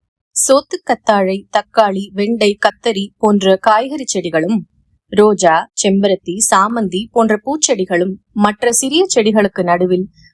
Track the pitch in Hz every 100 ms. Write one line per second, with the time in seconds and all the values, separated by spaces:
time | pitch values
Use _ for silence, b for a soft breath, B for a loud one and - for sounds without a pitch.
0 | _ _ _ - - 269 - 370 - 247
1 | - 202 190 196 - 214 202 - 208 190
2 | 196 190 202 233 208 208 220 - 240 202
3 | 196 _ 214 208 190 190 - 214 262 294
4 | 254 196 170 160 165 220 165 _ _ _
5 | - 190 214 196 180 160 - - 208 196
6 | 202 185 - 185 - 202 202 233 202 180
7 | 226 - 226 214 240 302 302 226 185 175
8 | 180 190 _ - 208 208 233 233 262 302
9 | 370 - 214 220 196 - 180 175 180 180
10 | 190 b b